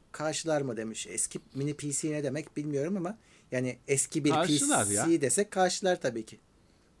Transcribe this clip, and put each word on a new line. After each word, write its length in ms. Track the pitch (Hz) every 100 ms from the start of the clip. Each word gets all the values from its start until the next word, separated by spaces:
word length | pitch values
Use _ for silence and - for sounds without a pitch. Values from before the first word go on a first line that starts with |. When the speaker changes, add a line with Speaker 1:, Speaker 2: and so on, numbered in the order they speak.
| _
Speaker 1:
karşılar 500 | - 156 151 160 151
mı?" 160 | 139 113
demiş. 300 | 110 107 -
Eski 320 | 113 - - - 131
mini 180 | 143 147
P 140 | 147
C 200 | 135 160
ne 120 | 151
demek 340 | 143 143 160 -
bilmiyorum 400 | 151 139 151 196
ama 200 | 170 220 _ - _
yani 280 | 127 127 123 -
eski 380 | 135 - 160 147
bir 40 |
Speaker 2:
Karşılar 580 | 156 180 - 277 269 101
Speaker 1:
P 60 |
C 20 | 101
Speaker 2:
ya. 260 | 147 165
Speaker 1:
desek 300 | 135 196 202
karşılar 500 | 190 180 - 190 180
tabii 240 | 139 113 107
ki. 140 | 107 _ _ _ _ _ _